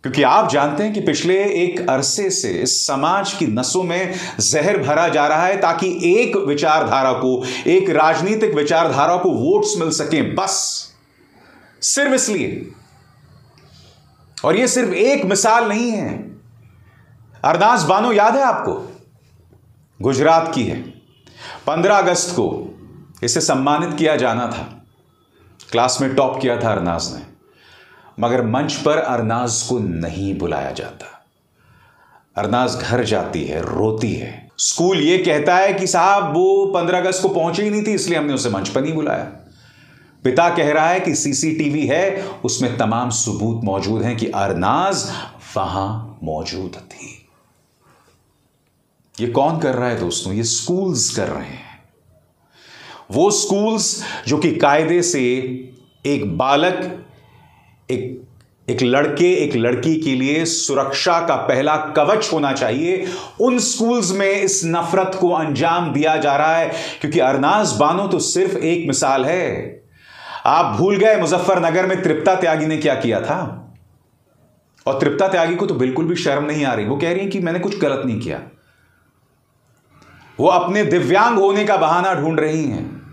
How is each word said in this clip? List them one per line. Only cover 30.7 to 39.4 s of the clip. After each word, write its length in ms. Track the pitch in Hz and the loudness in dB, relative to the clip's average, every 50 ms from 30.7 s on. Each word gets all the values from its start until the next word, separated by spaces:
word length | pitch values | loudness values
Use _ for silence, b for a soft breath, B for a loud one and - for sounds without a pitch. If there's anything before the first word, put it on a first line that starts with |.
जाता। 560 | - - - - - - - - - - _ _ _ _ _ _ b b b b b b b b b b b b b b b b _ | -8 -10 -12 -12 -14 -18 -20 -20 -20 -20 _ _ _ _ _ _ b b b b b b b b b b b b b b b b _
अरनाज 380 | - 104 101 113 123 127 123 - | -6 -2 0 0 0 0 0 -2
घर 280 | - - - 117 120 110 | -6 -4 -2 0 0 0
जाती 400 | - 110 95 82 78 - 82 71 | 0 0 -2 -2 -4 -4 -6 -4
है, 180 | 69 76 80 | -4 -6 -6
रोती 520 | 82 - - - 104 110 107 113 123 110 87 | -6 -4 -2 0 0 0 0 0 -2 -4 -4
है। 360 | - - - - - - - _ | -4 -8 -10 -12 -16 -20 -20 _
स्कूल 400 | - - - - - 170 185 190 | -4 -4 -4 0 2 2 2 2
ये 200 | 160 147 160 180 | 2 4 4 2
कहता 400 | 185 175 - 151 147 147 170 180 | 4 4 2 2 2 4 4 4
है 160 | 185 196 202 190 | 4 4 4 2
कि 140 | 185 190 | 0 -2
साहब 460 | 180 - 175 170 190 202 202 180 151 147 | 0 2 4 4 4 4 4 2 0 2
वो 320 | 170 185 190 196 196 196 | 2 4 4 4 4 2
पन्द्रह 320 | 196 190 175 170 180 180 | 2 0 0 0 2 0
अगस्त 240 | 180 175 185 180 - | 0 0 0 -2 0
को 80 | - 180 | 0 0
पहुंची 320 | - 175 160 165 165 190 | 0 0 0 0 0 -2
ही 80 | 208 214 | -2 0
नहीं 140 | 208 214 208 | 0 -2 0
थी, 100 | 220 208 | 0 -2
इसलिए 240 | 190 - - 170 | -2 0 0 0
हमने 160 | 156 147 147 139 | 0 0 0 -2
उसे 160 | 127 - 120 | -2 -2 -2
मंच 200 | 104 95 95 - | -2 -2 -4 -2
पर 120 | - 131 | -2 -2
नहीं 120 | 143 156 160 | -2 0 -2
बुलाया। 340 | 156 147 - 55 - - - - - | -2 -2 -2 -4 -4 -6 -10 -14 -18